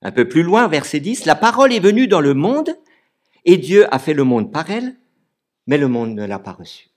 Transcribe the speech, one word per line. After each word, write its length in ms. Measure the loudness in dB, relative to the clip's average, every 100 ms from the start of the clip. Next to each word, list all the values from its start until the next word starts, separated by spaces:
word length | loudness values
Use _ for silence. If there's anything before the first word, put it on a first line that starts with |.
Un 100 | -8
peu 160 | -2 0
plus 140 | 0
loin, 260 | 0 2 2
verset 320 | -2 -4 -8
dix, « 240 | -6 -8
La 100 | 0
parole 380 | 2 2 4 2
est 80 | 4
venue 280 | 2 2 2
dans 120 | 2
le 140 | 2
monde, 420 | 0 0 -2 -4 -8 _ _ _ _ _ _
et 120 | 2 2
Dieu 360 | 4 4 4
a 40 | 2
fait 160 | -4
le 100 | -2
monde 280 | 0 0 -2
par 180 | -6 -6
elle, 260 | -8 -8 -12 _ _ _ _ _ _ -4
mais 120 | -2
le 100 | 0
monde 260 | -2 -6
ne 100 | -8
l'a 140 | -8 -10
pas 140 | -12
reçue. » 380 | -18 -20 -20 _